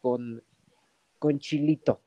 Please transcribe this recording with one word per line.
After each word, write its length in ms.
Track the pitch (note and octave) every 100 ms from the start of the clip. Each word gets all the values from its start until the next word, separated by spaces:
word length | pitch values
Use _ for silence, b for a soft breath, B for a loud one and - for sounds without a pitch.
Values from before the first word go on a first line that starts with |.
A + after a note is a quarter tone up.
con, 420 | B2+ B2 A#2+ A2+ _ _ _ _ _ _ _ _
con 200 | D3+ C#3+
chilito 640 | - D3+ D3 D#3 - A#2